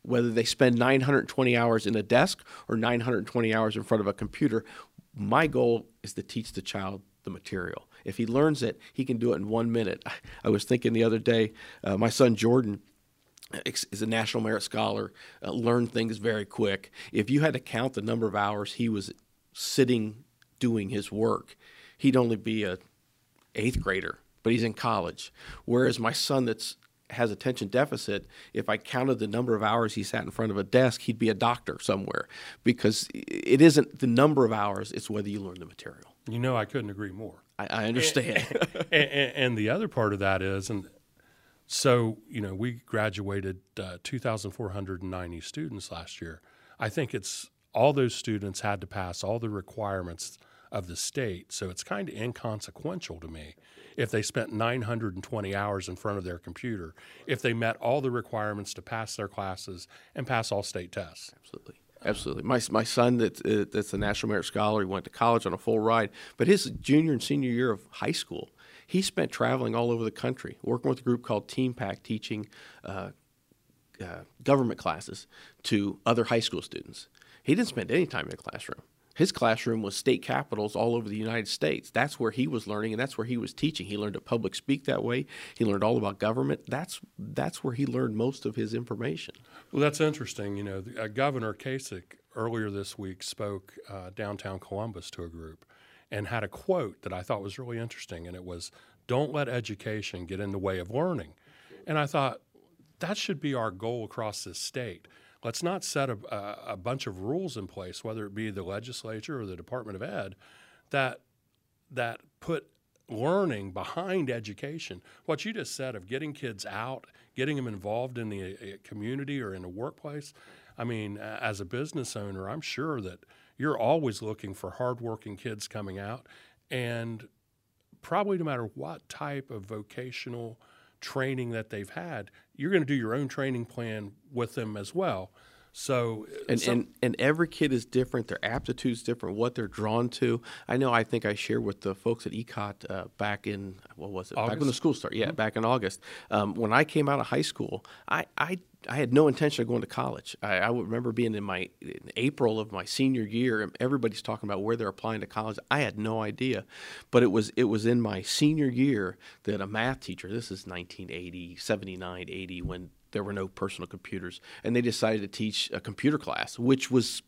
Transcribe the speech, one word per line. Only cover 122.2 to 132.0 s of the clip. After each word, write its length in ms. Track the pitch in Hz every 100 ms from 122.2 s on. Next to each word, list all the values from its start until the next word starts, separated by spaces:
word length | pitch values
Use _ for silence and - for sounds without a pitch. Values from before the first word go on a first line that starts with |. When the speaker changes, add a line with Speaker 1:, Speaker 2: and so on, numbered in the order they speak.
| 101 95 95
Speaker 2:
I'm 120 | 143
sure 400 | - - 156 139
that 240 | 95 90 _ - _ _
you're 180 | 135 120
always 460 | 113 165 139 104
looking 320 | 107 107 101
for 160 | 95 92
hardworking 640 | - 123 120 117 110 107 101
kids 300 | 120 107 -
coming 320 | 110 98 95
out, 300 | 101 123 _ - - _ _
and 560 | 127 120 117 117 110 110 _ _ _ _ _ _ -
probably 380 | - 175 202 190
no 60 |
matter 260 | 160 127 110 -
what 320 | 143 165 _
type 420 | - 147 143 135
of 140 | 117
vocational 960 | 95 107 104 - 127 120 - 120 117 113 _ _ _ _
training 500 | - 135 131 131 123
that 200 | 113 110
they've 200 | 107 98
had, 400 | -